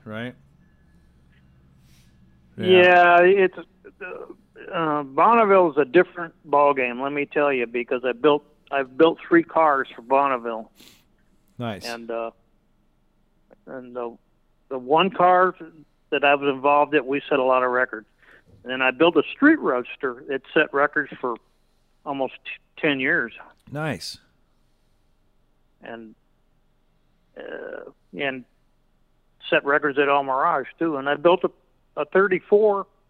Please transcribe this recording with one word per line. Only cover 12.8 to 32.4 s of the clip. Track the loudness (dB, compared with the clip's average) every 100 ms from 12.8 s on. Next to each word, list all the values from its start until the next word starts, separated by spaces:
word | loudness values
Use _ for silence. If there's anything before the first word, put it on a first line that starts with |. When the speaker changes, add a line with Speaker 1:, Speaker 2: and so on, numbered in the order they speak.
| _ _ _ _ _ _ _ _ -20
Speaker 2:
and | -18 -16 -12
the, | -12 -14 _ _ _ _ -14
the | -10
one | 0 2 2
car | 2 4 4 2 -2 -14 -20 _ _ _
that | 0
I | 2 2
was | 0
involved | -2 2 2 2
in, | 0 -2
we | -4 -2
set | 0
a |
lot | 2 2
of | 0
records. | -2 -4 -6 -16 _ _ -20 _ _
And | -10
then | -4
I | -2
built | 2 2 2
a | -2
street | 2 2 4
roadster | 0 -4 -6 -8 -8 -8 -10
that | -10 -4
set | -2 0
records | 0 -2 -2 -6 -8
for | -8 -8 _ _ _ _ _ _ -10
almost | -6 -8 -8 -20
t-, | -20 _ -6
ten | -4 -2
years. | -2 -2 -4 -12 -20 _ _
Speaker 1:
Nice. | -10 -8 -8 -12 -18 _ _ _ _ _ _ _ _ _ _ _ _ _ _ _ _
Speaker 2:
And, | -20 -20 -20 -20 _ _ _ _ _ _ _ _ _ _ _ -20
uh, | -16 -16 -14 -16 -18 -20 _ -10
and | -8 -8 -14 _ _ _ _ _ _ _ _ _ -4
set | -2
records | 0 -2 0 -2
at | 0
El | 0
Mirage, | -2 -2 -2 -2 -6 -6
too. | -4 -4
And | -4
I | 0
built | 2 2
a, | 0 -8 _ _ _ -10
a | -2
thirty-four | 0 0 -2